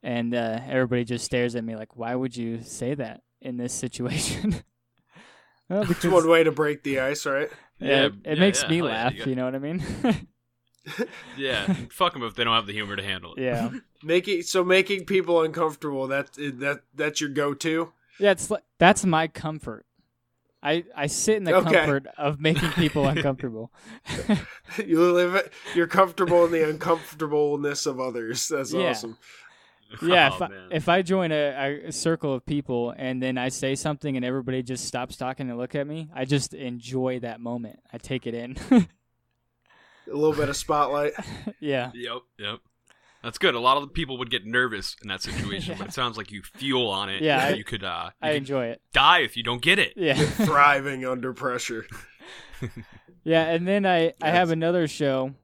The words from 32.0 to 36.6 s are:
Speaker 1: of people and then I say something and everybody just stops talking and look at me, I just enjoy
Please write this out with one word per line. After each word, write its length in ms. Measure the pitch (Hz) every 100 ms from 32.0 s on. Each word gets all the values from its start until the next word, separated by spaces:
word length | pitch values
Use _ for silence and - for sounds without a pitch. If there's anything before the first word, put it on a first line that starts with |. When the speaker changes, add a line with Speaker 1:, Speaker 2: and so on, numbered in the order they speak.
| 165 165 151
Speaker 1:
of 100 | 131
people 480 | - 147 139 123 120 -
and 240 | 131 127
then 160 | 127 127
I 100 | 127
say 260 | 127 135
something 420 | 135 156 147 147 131
and 80 |
everybody 380 | 123 131 123 131
just 220 | 123 127
stops 320 | - 127 127 -
talking 320 | 127 131 131
and 100 | 120
look 160 | 123
at 120 | 143 143
me, 240 | 156 156
I 120 | 160 127
just 260 | 143 135
enjoy 680 | 151